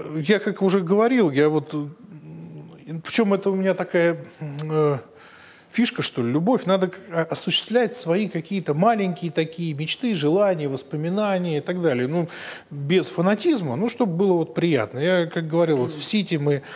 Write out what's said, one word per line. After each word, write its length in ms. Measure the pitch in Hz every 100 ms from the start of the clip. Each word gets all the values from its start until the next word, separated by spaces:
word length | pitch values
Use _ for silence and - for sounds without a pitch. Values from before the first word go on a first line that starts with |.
| 147 156
я, 200 | 151 202
как 220 | 214 190
уже 180 | 190 196
говорил, 500 | 170 202 233 254 180
я 200 | 135 151
вот, 240 | 156 147
э, 1300 | 151 147 160 - 156 156 165 165 160 156 - - 165
причём 300 | - - 208
это 160 | 196 196
у 60 | 190
меня 180 | 190
такая, 500 | 185 175 180 170 160 147 - 151 143
э, 340 | 156 156 151 135 - - - - - - -
фишка, 320 | - 233 -
что 200 | 147 -
ли, 100 | 117
любовь, 340 | 139 175 247 170
надо 220 | 190 185
к-, 120 | - -
а, 120 | 165
осуществлять 720 | 160 160 - - - 233 226 -
свои 320 | 165 175 208
какие-то 440 | 170 160 196 160
маленькие 560 | 147 208 226 190 165 175
такие 440 | 160 160 - 170
мечты, 420 | 143 160 - 247 190
желания, 540 | 147 175 208 175 147
воспоминания 880 | 135 - 151 160 196 208 190 175 151
и 40 |
так 200 | 143 180
далее. 260 | 170 123 127
Ну, 200 | 170 165 - - - -
без 380 | 143 143 185 -
фанатизма, 680 | - 180 208 349 277 160 123
ну, 140 | 226
чтобы 240 | - 233
было 200 | 165 202
вот 200 | 175 160
приятно. 460 | - 170 143 107 127
Я, 260 | 165 185 165
как 200 | 175 160
говорил, 300 | 165 165 143
вот 140 | 123
в 100 | 151
Сити 320 | - 214 190 160
мы 260 | 143 143 -